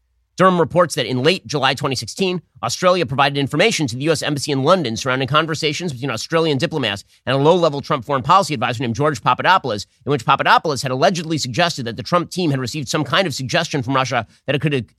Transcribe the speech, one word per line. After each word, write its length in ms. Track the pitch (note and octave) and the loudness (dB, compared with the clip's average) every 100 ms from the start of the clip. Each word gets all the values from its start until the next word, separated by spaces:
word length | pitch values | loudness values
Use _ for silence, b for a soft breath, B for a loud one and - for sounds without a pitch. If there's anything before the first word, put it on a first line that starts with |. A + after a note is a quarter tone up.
| _ _ _ - | _ _ _ 2
Durham 240 | F#3 F3+ | 4 4
reports 340 | D3 D#3 F3 | 2 2 0
that 100 | - | 0
in 200 | A#2 B2+ | -2 0
late 200 | C3+ F#3 A2+ | 2 0 -2
July 260 | D3 C3 | 0 0
twenty 220 | C#3+ D3 C3 | 0 -2 -4
sixteen, 460 | A2+ - F#3 F3+ - _ | -6 -2 -2 -2 -6 _
Australia 420 | A#2 - F#3 F#3 | -6 0 2 2
provided 340 | C#3+ C3 C#3+ C#3+ | 0 2 2 2
information 500 | C3+ D3 G#3+ - C#3+ | 0 2 2 2 -2
to 80 | A#2+ | -2
the 80 | |
U 80 | D3 | -2
S 100 | D#3 | -2
Embassy 300 | - D3 C3+ | -2 -4 -2
in 100 | C#3 | 0
London 340 | C3+ F#3 C3 A2+ | 2 2 2 -4
surrounding 300 | C3 B2+ C3 | -2 -2 0
conversations 680 | D3 D#3+ D#3+ D#3 D3 F3 | 0 0 0 -2 -2 -6
between 200 | B2+ C3+ | -6 -6
Australian 460 | A2+ - E3 E3 C3+ | -6 -2 0 2 0
diplomats 460 | D#3+ D#3 A#2 G2+ - b - | -2 -2 -2 -4 -8 b -2
and 80 | |
a 60 | C3+ | 2
low-level 400 | C#3+ F3+ E3 C#3+ | 4 6 4 0
Trump 240 | - D3+ | -4 -4
foreign 180 | A#2+ C#3 | -2 -2
policy 320 | B2+ F#3 G3 | 4 4 4
advisor 300 | C#3+ A#2 A#2 | -2 -2 -2
named 100 | B2+ | -4
George 260 | A2+ D3 D3 | 0 -2 0
Papadopoulos, 680 | C#3 B2+ D3 F#3 C3 G#2+ - _ - | 0 2 4 2 2 -6 -8 _ -4
in 40 | |
which 140 | C#3+ | -2
Papadopoulos 580 | - C#3 C#3+ A3+ F3 C3+ | 2 2 4 4 2 -4
had 100 | C3+ | -4
allegedly 460 | C3 E3 F3 F3 D#3+ | 0 2 0 -2 -4
suggested 480 | C3 A#2+ E3+ - A#2 | -4 0 0 -2 -8
that 100 | A2 | -8
the 80 | |
Trump 260 | A#2+ F3 E3 | -2 -2 -2
team 220 | - F3 | -2 -2
had 80 | C#3 | -2
received 280 | B2+ D#3 C3+ | -4 -8 -4
some 140 | D#3+ | -4
kind 240 | C3+ E3 F#3+ | -2 0 -2
of 80 | |
suggestion 480 | B2+ C3 E3+ E3 D3+ | -4 -4 -2 -2 -4
from 140 | A2+ C3+ | -2 0
Russia 320 | B2+ B2 G#2+ b b | 0 -2 -6 b b
that 80 | |
it 60 | C#3+ | -2
could 280 | D#3 C#3+ A2 | 0 -2 -4